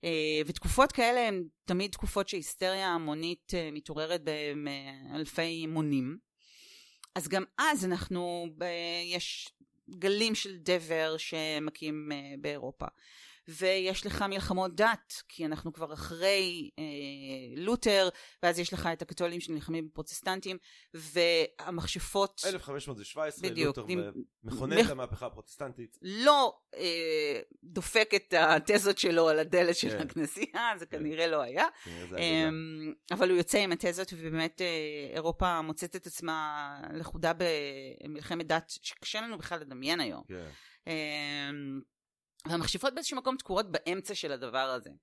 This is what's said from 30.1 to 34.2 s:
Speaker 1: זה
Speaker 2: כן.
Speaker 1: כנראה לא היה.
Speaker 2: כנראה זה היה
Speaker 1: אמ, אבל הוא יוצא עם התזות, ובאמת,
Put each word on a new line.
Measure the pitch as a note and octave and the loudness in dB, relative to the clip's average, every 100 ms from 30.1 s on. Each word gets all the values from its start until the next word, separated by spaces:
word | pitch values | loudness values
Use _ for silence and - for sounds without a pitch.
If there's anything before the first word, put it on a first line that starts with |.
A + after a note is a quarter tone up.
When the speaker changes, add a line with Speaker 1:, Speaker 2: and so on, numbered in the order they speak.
| - D3 - G#3+ F#3+ A#3 G3+ | -2 -2 -2 -4 0 0 -2
Speaker 1:
זה | E3 | -6
Speaker 2:
כן. | D#3 | -4
Speaker 1:
כנראה | D3+ D#3 E3+ | -4 2 2
לא | D#3 | 2
היה. | B2 C#3 D#4+ - | 0 2 2 2
Speaker 2:
כנראה | - E3+ F3 | -14 -12 -8
זה | F3+ | -2
היה | E3+ D#3+ D#3+ | 2 4 4
Speaker 1:
אמ, | D#3+ D#3+ D#3 D#3 - - | 0 -6 -6 -8 -10 -6
אבל | F#3 F#3 | 2 4
הוא | F3+ | 6
יוצא | E3+ G#3 | 6 4
עם | G3 | 4
התזות, | E3+ F#3 E3+ F#3 | 2 0 -2 -6
ובאמת, | E3+ | -6